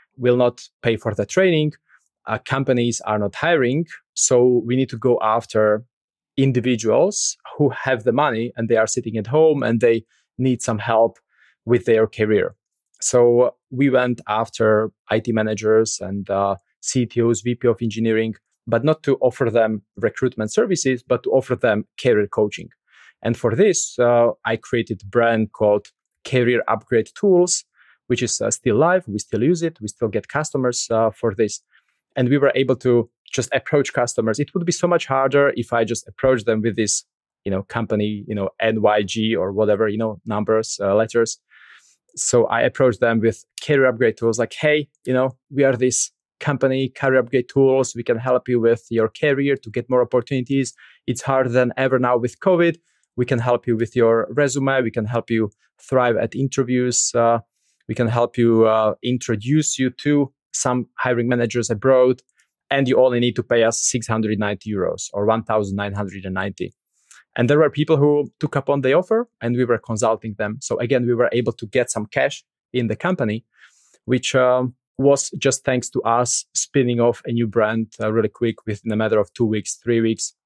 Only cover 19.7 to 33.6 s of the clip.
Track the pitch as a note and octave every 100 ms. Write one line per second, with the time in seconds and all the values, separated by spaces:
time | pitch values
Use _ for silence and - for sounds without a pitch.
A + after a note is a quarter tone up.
19.7 | G#2+ _ - G#2+ - B2+ - G#2+ - G#3
20.7 | E3+ C3 B2 - B2 - C3 - B2+ A#2
21.7 | G#2 - - B2 G#2+ G2+ - G#2 - -
22.7 | _ _ _ - _ A2+ A#2 A#2 A#2 G#3
23.7 | E3+ - - A#2+ A#2+ A#2 - A2+ A2+ -
24.7 | A#2 - G2+ G2 A#2+ A#2 A2+ G#2+ - G#2+
25.7 | G#2 - _ _ _ - B2+ A#2+ A#2+ -
26.7 | A2 - A#2 G#2+ - G3+ F3 F3+ - -
27.7 | _ _ _ - B2 A#2 - A2 - B2
28.7 | A2 E3 F#3 B2 G#2 - G#2 C3+ E3+ E3
29.7 | D#3+ G#2+ - A2 G#2 - D3 D3+ C#3+ B2+
30.7 | A#2+ - A2+ A2+ - A#2 G2+ G#2+ - _
31.7 | _ _ _ _ - B2 C#3 C#3 C3 C#3
32.7 | B2+ B2+ A#2+ G#2+ _ - - - C#3